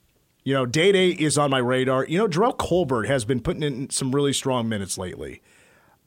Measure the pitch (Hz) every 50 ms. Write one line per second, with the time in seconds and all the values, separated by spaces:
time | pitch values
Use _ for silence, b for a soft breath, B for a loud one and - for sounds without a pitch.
0 | _ _ _ _ _ _ _ _ _ 135 135 135 127 123 - 156 165 202 196 185
1 | 185 180 160 - 156 151 139 147 147 139 135 131 123 120 127 127 131 127 131 131
2 | 131 - 151 185 226 214 151 165 - 254 269 - - - 165 180 175 131 131 113
3 | 101 104 139 135 104 107 135 117 117 160 175 - 156 147 135 113 139 - - -
4 | 143 131 127 143 143 139 127 - - 139 127 123 117 113 110 101 98 92 - -
5 | 92 90 - - 76 67 62 - b b b b b b b b b b b b
6 | _